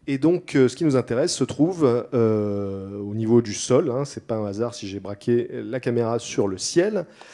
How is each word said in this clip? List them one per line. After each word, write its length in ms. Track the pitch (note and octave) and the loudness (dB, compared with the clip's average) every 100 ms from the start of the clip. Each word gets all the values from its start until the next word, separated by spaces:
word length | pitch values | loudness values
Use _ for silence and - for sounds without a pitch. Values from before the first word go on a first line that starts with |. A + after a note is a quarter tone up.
| - | -6
Et 60 | C#3 | 0
donc, 380 | D3+ F3 - C#3+ | 2 2 2 4
euh, 120 | B2+ | 4
ce 80 | - | 4
qui 100 | E3 | 2
nous 100 | C3 | 2
intéresse 400 | A2+ A#2+ F3+ - | 2 0 0 0
se 80 | |
trouve, 420 | C3 - D#3+ F#3 C#3 A#2+ - B2+ | -2 2 0 4 2 2 0 2
euh, 840 | A2+ G#2+ G#2 G2+ G2 G2 G2 G2+ | 2 2 0 -2 -4 -6 -10 -10
au 140 | G2+ | -8
niveau 300 | A2 A2 A#2+ | -4 4 4
du 100 | A2 | 4
sol, 380 | G2+ - B2+ E3+ | -2 0 2 2
hein. 140 | A#2+ C#3 | -2 -6
C'est 200 | - - | -8 -6
pas 120 | A2+ | -4
un 80 | G#2 | -4
hasard 260 | G2+ A#2+ | -4 -6
si 140 | - G2 | -6 -10
j'ai 120 | G2 | -10
braqué 480 | F#2+ G2 - A#2+ A2+ | -10 -6 0 0 0
la 280 | B2 G#2+ B2+ | -8 -8 -6
caméra 380 | B2+ A#2+ A2+ A#2 | -2 -2 0 -2
sur 300 | - - G2+ | -4 -2 -2
le 100 | F#2 | -2
ciel, 480 | - E3+ F#3+ G#3 - - - | -2 2 2 0 -6 -14 -20